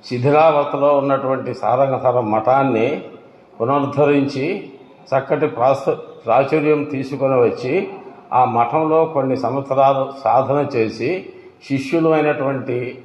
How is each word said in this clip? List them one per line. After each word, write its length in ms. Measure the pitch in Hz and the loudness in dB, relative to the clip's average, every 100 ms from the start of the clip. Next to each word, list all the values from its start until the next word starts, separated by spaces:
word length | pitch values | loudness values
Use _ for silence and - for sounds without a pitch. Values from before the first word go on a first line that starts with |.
| - | -8
శిథిలావస్థలో 920 | 123 135 151 160 147 143 143 143 143 | -2 2 6 6 4 0 0 2 2
ఉన్నటువంటి 560 | 139 135 131 131 127 | 2 0 0 -4 -4
సారంగధర 640 | 117 107 123 139 127 127 120 | -4 -2 2 2 2 0 0
మఠాన్ని 840 | 110 107 135 135 135 113 120 185 - - - - _ - | 0 0 2 2 2 2 0 -2 -10 -18 -20 -20 _ -6
పునరుద్ధరించి, 1080 | 117 143 131 131 143 143 131 131 151 202 - - - - | -2 0 0 0 2 2 0 -4 -6 -6 -10 -20 -20 -20
చక్కటి 440 | - 135 - 147 147 | -4 -4 0 -2 -2
ప్రాస-, 480 | 113 127 139 180 131 - - 113 | 0 0 2 -2 -4 -8 -12 0
ప్రాచుర్యం 580 | 120 139 156 151 147 | 2 2 0 2 0
తీసుకొని 580 | 139 135 131 139 135 127 | 0 -6 -6 -4 0 2
వచ్చి, 460 | 117 - 127 175 202 - - - - | 2 0 -2 -4 -4 -10 -18 -20 -2
ఆ 120 | 127 127 | 0 2
మఠంలో 600 | 117 120 156 156 160 160 | 2 0 0 2 2 2
కొన్ని 320 | 151 131 127 | 0 -2 -2
సంవత్సరాలు 760 | 120 135 135 135 135 135 135 - | -2 -4 -2 2 4 2 -2 -4
సాధన 440 | 110 123 127 143 139 123 | 0 2 2 -2 0 -2
చేసి, 500 | 110 - 123 185 - - - - - | -2 -2 -4 -4 -8 -18 -20 -20 -6
శిష్యులు 420 | 135 - 165 160 | -6 -2 0 2
అయినటువంటి 920 | 156 151 147 135 135 117 123 123 123 | 2 0 -2 -2 -4 -6 -6 -8 -12